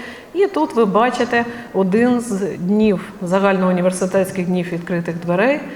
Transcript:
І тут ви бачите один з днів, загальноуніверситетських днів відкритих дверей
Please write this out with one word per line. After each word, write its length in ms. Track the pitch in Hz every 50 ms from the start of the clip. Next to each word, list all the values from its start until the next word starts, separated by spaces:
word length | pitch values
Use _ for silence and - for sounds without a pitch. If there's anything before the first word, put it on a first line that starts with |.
| - - - - - - -
І 140 | 339 403 392
тут 280 | - 294 311 - -
ви 100 | 226 233
бачите 600 | 196 180 208 233 247 247 - 240 240 247 233 233 233 - - - - -
один 480 | 190 190 185 185 226 240 247 247 240
з 180 | 233 233 220 190 202 160 - 143
днів, 560 | 180 180 208 214 214 214 190 - - - - -
загальноуніверситетських 1200 | 185 170 185 196 196 196 190 185 185 185 185 180 175 185 180 - 196 185 - 196 190 190 - 190 180
днів 220 | 175 180 180 170 175
відкритих 480 | 175 170 170 - 180 170 170 170 165 170
дверей 400 | 165 170 175 185 214 262 294 294 - - -